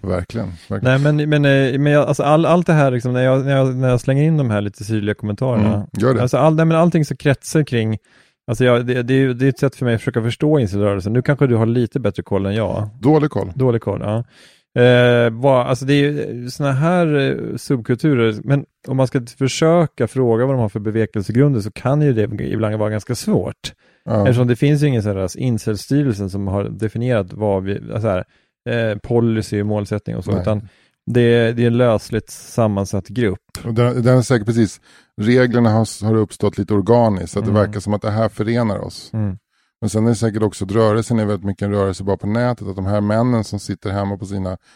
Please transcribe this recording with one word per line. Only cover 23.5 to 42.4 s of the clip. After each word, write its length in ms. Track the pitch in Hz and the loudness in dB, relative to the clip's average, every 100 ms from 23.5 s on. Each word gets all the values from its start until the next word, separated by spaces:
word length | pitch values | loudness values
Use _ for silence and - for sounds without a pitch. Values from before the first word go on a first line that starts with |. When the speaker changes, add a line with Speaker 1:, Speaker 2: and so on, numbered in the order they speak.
| - - - _ _ - | -8 -14 -16 _ _ -2
Speaker 1:
Ja. 160 | 110 | 2
Speaker 2:
Eftersom 260 | 101 120 123 | 2 4 2
det 80 | 117 | 2
finns 280 | 143 147 | 2 2
ju 40 | 147 | 2
ingen 160 | 120 | 0
sån 140 | 104 95 | -2 -2
här 200 | 92 - | -4 -4
incelstyrelsen 920 | 127 110 110 104 - 139 139 101 98 | -4 -2 -4 -6 -2 0 0 -2 -4
som 180 | 98 98 | -6 -4
har 160 | 101 | -4
definierat 680 | 110 101 107 113 123 113 92 | -4 -6 -6 -4 -2 0 -2
vad 300 | 101 107 95 | -4 -2 0
vi, 180 | 95 101 - | -2 -6 -6
alltså 140 | 110 110 | -4 -2
här, 160 | 92 - _ _ _ 117 | -2 -6 _ _ _ -6
eh, 280 | 117 110 101 | -4 -4 -4
policy 640 | - 117 117 110 - 104 | -2 0 2 0 -2 -4
och 40 | 104 | -2
målsättning 500 | 104 104 104 - 113 | -4 -4 -6 -6 -8
och 80 | |
så, 80 | - | -4
Speaker 1:
Nej. 100 | 95 | -2
Speaker 2:
utan 260 | 92 104 104 _ _ _ - | -2 -4 -6 _ _ _ -4
det, 460 | 120 120 117 117 | 2 4 4 2
det 120 | 117 | 0
är 40 | 117 | 0
en 100 | 120 | 2
lösligt 520 | 120 104 - 110 - | 2 0 -2 -8 -8
sammansatt 800 | - - - 110 98 98 98 - | -14 -8 -2 0 0 -4 -6 -6
grupp. 320 | 104 110 98 _ - 120 | -2 -2 -4 _ -12 -4
Speaker 1:
Och 80 | |
den, 300 | 113 120 123 | 0 0 2
den 140 | 120 127 | 4 4
är 40 | |
säkert 260 | 113 123 104 | 4 0 2
precis, 340 | 117 104 - _ _ _ - | 2 0 -2 _ _ _ -4
reglerna 480 | 107 123 127 120 117 | 2 4 4 4 4
har, 360 | 110 110 - 107 | 2 0 -2 0
har 100 | 110 | 0
uppstått 420 | 104 - 104 92 | 0 -2 -2 -2
lite 160 | 98 | -2
organiskt, 580 | 104 92 120 113 95 85 | 0 4 4 4 0 -4
så 60 | 101 | -4
att 60 | 107 | 0
det 60 | |
Speaker 2:
Mm. 120 | 107 | 2
Speaker 1:
verkar 160 | 101 104 | 0 -2
som 140 | 101 | -4
att 80 | 104 | -4
det 100 | 110 | -2
här 180 | 107 110 | -2 -2
förenar 500 | - 107 117 113 98 | -2 -2 0 -2 -4
oss. 300 | - - - | -8 -14 -10
Speaker 2:
Mm. 240 | 113 104 92 _ _ _ _ | -6 -6 -6 _ _ _ _
Speaker 1:
Men 80 | 107 | -4
sen 160 | 110 117 | 0 0
är 40 | |
det 60 | 110 | 2
säkert 260 | 113 104 | -2 0
också 220 | 104 - 95 | -2 -2 -4
att 60 | |
rörelsen 480 | 110 110 110 - 113 | 0 2 2 0 -2
är 60 | 104 | -2
väldigt 200 | 98 98 | -2 -6
mycket 160 | 95 101 | -4 -2
en 60 | |
rörelse 320 | 101 98 92 | 0 -2 -2
bara 140 | 98 95 | -4 -4
på 100 | 101 | -4
nätet, 400 | 113 | -2